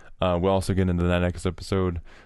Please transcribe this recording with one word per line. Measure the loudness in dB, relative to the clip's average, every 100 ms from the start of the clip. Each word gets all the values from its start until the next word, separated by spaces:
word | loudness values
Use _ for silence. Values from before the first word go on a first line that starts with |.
| -16 -2
Uh, | 0 2
we'll | 2
also | 2 2 0
get | 2
into | 2 2
that | 2
next | 0 -2 -4
episode. | -6 -2 0 0 -4 -10 -20